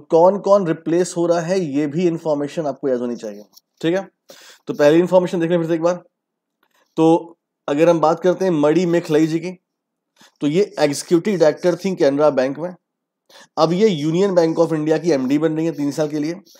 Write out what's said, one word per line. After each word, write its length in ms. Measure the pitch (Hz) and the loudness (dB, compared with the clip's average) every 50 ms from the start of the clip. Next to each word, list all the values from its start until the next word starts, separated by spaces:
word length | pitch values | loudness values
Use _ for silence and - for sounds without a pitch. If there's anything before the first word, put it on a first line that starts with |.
| 143 - | -4 0
कौन 300 | 170 160 170 185 202 196 | 2 4 4 4 4 2
कौन 260 | - 196 202 208 190 160 | 2 2 2 2 2 0
रिप्लेस 460 | 160 160 - 165 160 175 180 175 - 170 | -4 -4 -4 -2 0 0 -2 -2 -4 -4
हो 80 | 170 170 | -2 -2
रहा 120 | 170 170 | -2 -2
है 180 | 165 170 190 196 | -2 -2 -4 -4
ये 280 | 180 147 135 143 156 143 | -4 -4 -4 -4 -4 -4
भी 200 | 135 170 185 170 | -2 -2 -2 -2
इन्फॉर्मेशन 600 | 165 156 - 165 147 143 147 143 - 175 160 143 | -2 -2 -4 -4 -4 -4 -4 -6 -6 -8 -6 -6
आपको 220 | 135 - - 139 | -6 -6 -4 -4
याद 100 | 127 123 | -2 -2
होनी 160 | 123 123 120 | -4 -6 -8
चाहिए, 280 | 101 117 107 101 104 104 _ _ - _ _ _ - | -8 -10 -12 -14 -14 -20 _ _ -20 _ _ _ -6
ठीक 140 | - 160 175 | -4 -2 -2
है। 120 | 196 190 - _ _ _ - - - - - - _ _ - | -4 -4 -8 _ _ _ -20 -20 -20 -20 -20 -20 _ _ -8
तो 60 | 131 | -2
पहली 260 | - 147 147 160 170 | 2 4 4 4 4
इन्फॉर्मेशन 400 | 180 175 180 185 180 170 - 175 | 4 4 2 2 2 2 -2 -2
देख 100 | 165 165 | -2 0
लें 60 | 175 170 | 0 -2
फिर 100 | 165 156 | -2 -2
से 80 | 170 | -2
एक 60 | 160 | -2
बार। 200 | 165 170 180 175 - _ _ _ _ _ _ _ _ _ _ _ _ _ _ _ _ _ _ - | 0 -2 -2 -4 -8 _ _ _ _ _ _ _ _ _ _ _ _ _ _ _ _ _ _ 2
तो 400 | 160 160 165 170 165 - - _ _ _ _ _ _ - | 4 4 4 4 0 -4 -20 _ _ _ _ _ _ -4
अगर 220 | 147 147 165 170 | 0 2 4 4
हम 100 | 170 160 | 4 4
बात 200 | 151 156 170 165 | 4 2 2 2
करते 260 | - 180 175 175 190 | 0 0 0 0 0
हैं 60 | 190 170 | 0 0
मणि 320 | 147 147 151 156 170 185 170 | 2 2 2 2 2 2 2
मेखलाई 400 | 165 170 165 - 156 156 160 160 | 0 0 0 0 0 2 2 0
जी 120 | 160 165 | -2 -4
की, 120 | 156 185 185 - _ _ _ _ _ _ _ _ _ _ _ _ _ _ _ - | -6 -8 -12 -14 _ _ _ _ _ _ _ _ _ _ _ _ _ _ _ -6
तो 60 | 151 147 | -4 -2
ये 260 | 151 185 202 - - - | 0 0 0 -2 0 0
एग्जीक्यूटिव 600 | 151 147 139 - - - 180 170 170 214 202 170 | 0 0 0 -2 -4 0 0 0 2 0 0 2
डायरेक्टर 360 | 160 151 151 - - 180 170 | 2 2 2 0 0 -2 -2
थी 200 | 175 - 196 185 | -2 -2 -4 -2
कैनरा 340 | - 165 135 139 143 151 151 | 0 0 0 2 2 2 2
बैंक 280 | 143 131 127 135 139 147 | 2 2 -2 -2 -4 -8
में, 140 | 160 180 185 - _ _ _ _ _ _ _ _ _ _ _ - - _ - - | -10 -12 -12 -14 _ _ _ _ _ _ _ _ _ _ _ -20 -20 _ -4 -2
अब 140 | 160 160 175 | -2 0 0
ये 140 | 180 220 220 | 2 2 2
यूनियन 480 | 180 147 143 160 160 175 196 202 185 | 0 0 -2 -2 0 0 0 0 2
बैंक 240 | 175 165 165 160 165 | 2 0 0 2 0
ऑफ 140 | 165 156 160 | -2 0 -2
इंडिया 240 | 151 151 156 156 156 | -4 -2 -2 -2 -2
की 140 | 151 175 | 0 0
एमडी 260 | 151 135 131 127 143 151 | 0 0 0 0 -2 0
बन 120 | 156 165 | 0 -2
रही 140 | 156 156 160 | -2 -2 -4
है 60 | 165 151 | -4 -4
तीन 180 | 143 143 143 | -4 -6 -6
साल 180 | 127 156 151 147 | -4 -4 -4 -4
के 100 | 147 151 | -4 -6
लिए, 160 | 147 156 175 196 - _ - | -6 -6 -8 -10 -14 _ -20